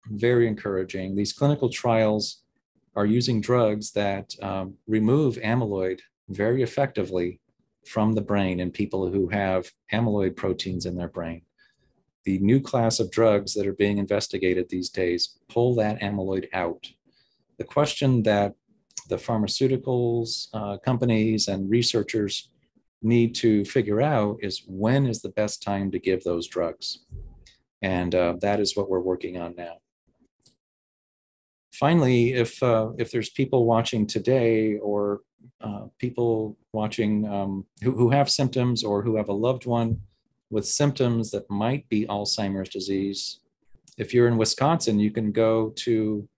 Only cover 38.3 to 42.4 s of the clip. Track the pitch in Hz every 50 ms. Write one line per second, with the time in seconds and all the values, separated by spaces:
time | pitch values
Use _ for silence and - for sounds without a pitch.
38.3 | - - 139 123 - 131 123 123 120 110 113 107 101 101 104 120 110 110 104 104
39.3 | 101 101 113 123 131 123 - 123 120 117 117 113 110 110 104 _ _ _ _ _
40.3 | _ _ _ _ 110 107 101 - - - 147 143 139 - 131 120 117 117 110 107
41.3 | - 101 - _ 101 101 107 120 135 143 - _ 110 104 104 - 101 101 104 -
42.3 | - -